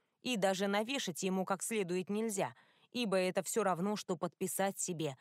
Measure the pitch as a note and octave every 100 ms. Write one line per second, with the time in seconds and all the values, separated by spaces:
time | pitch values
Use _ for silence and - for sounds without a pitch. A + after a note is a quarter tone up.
0 | _ _ B3 A#3+ G3 F#3 G3 G3+ A3 C#4
1 | - D#3+ F#3+ F#3+ F#3 G3 - A3 F3+ F3+
2 | F3+ G#3 A3+ G3 C#3 - - _ _ A#3+
3 | A#3 F#3+ F#3 F3+ - A3+ G3 E3 G3+ G#3
4 | - F3 F3 - F#3 - G3 F#3+ - E3
5 | D#3 C3